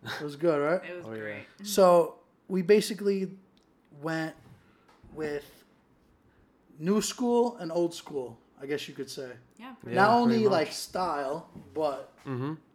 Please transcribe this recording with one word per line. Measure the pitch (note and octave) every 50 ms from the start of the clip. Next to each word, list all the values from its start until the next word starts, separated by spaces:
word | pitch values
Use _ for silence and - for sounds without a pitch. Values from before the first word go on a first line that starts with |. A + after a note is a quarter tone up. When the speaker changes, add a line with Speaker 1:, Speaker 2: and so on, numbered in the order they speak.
| -
Speaker 1:
It | - - - D3+
was | D3 C#3+
good, | C#3+ D#3 E3+ D#3 C#3+
right? | C#3+ D3+ E3+ F#3 - F3
Speaker 2:
It | F3
was | F3+ E3+
Speaker 3:
Oh, | A2 A2+
yeah. | A2
Speaker 2:
great. | G#2+ G#2+ G#2 G#2 - - - _ G2+
Speaker 1:
So | - G3+ G#3 F#3+ F3+ F3 E3+ E3 D#3 - - _ _ _ _ _
we | _ F#3+ F#3
basically | F#3 E3 G#3 G#3+ G3+ - A3 F3+ G3+ G3+ G3 F#3+ F#3+ F#3+ F#3+ - _ _ _ _ _ _ _ _ _ _ - C#3+
went | C#3+ D#3+ D#3+ D#3+ D#3+ D#3+ - - - - - - _ _ _ _ _ _ _ _ _ -
with | - D3+ D#3 D3+ D3 D3 C#3+ - - - _ _ _ _ _ _ _ _ _ _ _ _ _ _ _ _ _ _ _ _ _ _ - D3
new | D#3 F3 G#3 G#3+
school | G3+ - - - B3 A#3+ A#3+ A#3+ A#3+ A#3+ A#3
and | - F3+ E3
old | E3 F3 F3 E3+ E3+
school, | - - - D3 C#3 B2+ A#2 A2+ - _ _ _ -
I | C#3
guess | C#3 D3 C#3+ -
you | - C#3+
could | C#3 C3+ -
say. | - - C3+ B2+ B2 A#2+ - _ _
Speaker 2:
Yeah, | _ A3 C4 B3+ - -
Speaker 3:
Yeah, | - F#3
Speaker 1:
Not | F#3 G3 G#3+
Speaker 3:
pretty | A#3 A#3+
Speaker 1:
only, | A#3+ A#3 A3+ A3+ G#3+
Speaker 3:
much. | G#3
Speaker 1:
like, | F#3+ E3 D3+ -
style, | - - - - - F#3 F#3 F3 D#3 C#3+ C#3 C3+ C#3+ E3 E3+ - - - - - -
but | D#3 D#3 D3 C3+ C3 C3+ - _ _ -
Speaker 3:
Mm-hmm. | C#3+ C3+ B2 C3 C#3+ D#3 D#3 _ _